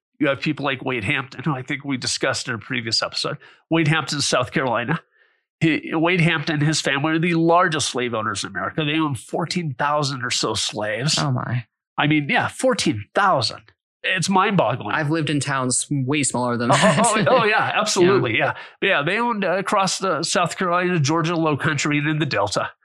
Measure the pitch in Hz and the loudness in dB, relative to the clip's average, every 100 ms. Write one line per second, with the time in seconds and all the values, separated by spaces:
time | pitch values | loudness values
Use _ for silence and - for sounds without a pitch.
0 | _ - 143 135 156 143 139 131 131 127 | _ -4 -2 0 -2 -2 -4 -4 -4 -4
1 | 101 143 131 - 165 135 127 143 143 131 | -2 -4 -4 -6 -4 -4 -6 -8 -4 -4
2 | 113 - 143 120 - 117 - 127 113 110 | -4 -2 -2 -2 -4 -8 -6 -6 -2 -2
3 | 90 - - 147 - - - 160 156 160 | -2 -4 -6 -6 -14 -16 -2 2 2 2
4 | 147 147 135 143 123 - 135 113 120 165 | -2 -4 0 0 0 -2 0 0 0 -4
5 | - _ _ _ _ - 160 147 - 160 | -6 _ _ _ _ 0 0 0 -2 0
6 | 165 180 165 165 147 151 147 151 - 139 | 2 2 2 2 -2 0 0 0 0 0
7 | 156 160 175 165 165 170 180 156 - 127 | 0 0 2 2 4 4 4 0 -2 -2
8 | 123 113 107 98 98 92 95 - 151 156 | -2 -2 -4 -4 -6 -6 -6 -4 -2 0
9 | 156 131 - 170 170 180 160 127 143 147 | -2 -4 -6 -6 -4 -4 -4 -2 0 0
10 | 143 139 123 - 127 113 - 110 104 107 | -2 -4 -4 -2 -2 -2 -4 -4 -4 -2
11 | 143 156 151 127 - 123 - _ _ - | -2 0 0 -2 -2 -6 -6 _ _ -2
12 | 147 151 143 123 95 - 262 233 - 110 | 2 2 2 0 -2 0 0 2 0 -2
13 | - - 196 156 120 - - _ _ _ | -2 2 4 2 0 -6 -18 _ _ _
14 | 202 185 180 190 202 196 117 123 104 135 | -4 -2 2 4 4 4 2 0 -2 -2
15 | 147 165 151 147 135 135 127 123 - 147 | 0 0 0 -2 0 -2 0 -2 -2 -2
16 | 131 151 135 120 123 120 120 - 180 156 | 0 0 0 0 0 0 2 4 4 4
17 | 226 214 190 254 208 214 123 - 214 208 | 2 2 4 4 4 2 0 0 0 4
18 | 180 - 117 107 135 - - - 190 170 | 6 6 2 0 -2 -4 -12 -2 0 2
19 | 147 208 240 220 196 185 190 208 190 - | 2 0 0 -2 -2 -2 0 0 0 0
20 | 190 151 165 202 170 - 185 175 180 180 | -2 -2 0 0 0 -2 0 2 2 2
21 | 135 160 156 175 160 147 170 147 160 147 | 2 2 0 2 0 0 0 0 0 0
22 | 147 156 151 110 104 - 113 - | 0 0 -2 0 0 -2 -4 -8